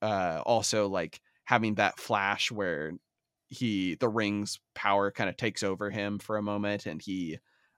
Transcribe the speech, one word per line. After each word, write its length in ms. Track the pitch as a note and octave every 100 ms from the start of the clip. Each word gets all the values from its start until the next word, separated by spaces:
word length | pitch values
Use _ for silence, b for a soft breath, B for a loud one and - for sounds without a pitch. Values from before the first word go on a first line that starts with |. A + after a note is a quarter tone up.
uh, 400 | G#2+ G2 F2 D#2+ -
also, 420 | A#2 - G#2+ G2+
like, 320 | F#2+ E2 - _ _ -
having 300 | A#2+ A2 G#2+
that 240 | G2+ -
flash 520 | - G#2 G2 G2+ -
where 420 | G#2+ F#2 D2 D#2 F2+ _ _ _ _ _
he, 480 | C3 A#2+ G2+ F#2 D#2
the 140 | A#2+
ring's 500 | A2 G#2 G#2 G2+ - _ -
power 360 | G2+ G2+ G2
kinda 220 | - G2
takes 300 | - A#2 -
over 260 | G2+ F#2 G#2
him 280 | G2+ G#2 G#2
for 180 | - G#2+
a 40 |
moment 420 | G#2 G#2 G2+ G2+ -
and 140 | D#2
he, 380 | - F#2 E2 E2 _ _ _